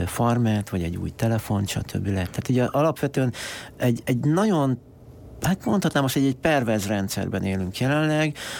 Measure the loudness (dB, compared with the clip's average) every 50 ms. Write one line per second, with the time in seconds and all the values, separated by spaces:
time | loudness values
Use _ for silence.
0 | -2 -2 0 0 2 2 2 2 2 2 2 0 -2 -2 -4 -4 -2 -2 -4 -4
1 | -6 -6 -4 -2 0 0 0 0 0 -2 -2 -2 0 -2 -4 -6 -6 -4 -6 -4
2 | -2 -2 -2 -2 -2 -4 -4 -6 -2 0 2 2 2 2 2 2 2 2 2 0
3 | -4 -2 0 0 0 0 -2 -4 -10 -10 -10 -12 -14 -14 -8 0 2 2 2 0
4 | 0 -2 -2 2 2 2 2 4 4 4 4 2 2 2 0 -2 -4 -18 -20 -20
5 | -20 -20 -20 -20 -18 -18 -10 -4 0 0 0 0 0 0 0 2 2 2 2 2
6 | 2 2 2 2 2 2 2 0 2 2 2 4 2 2 0 0 0 0 0 0
7 | 0 -2 -2 -2 -2 -2 -2 -2 0 0 0 0 -2 -4 -2 -2 0 0 2 2
8 | 2 2 2 2 0 0 -2 -6 -10 -12 -10 -2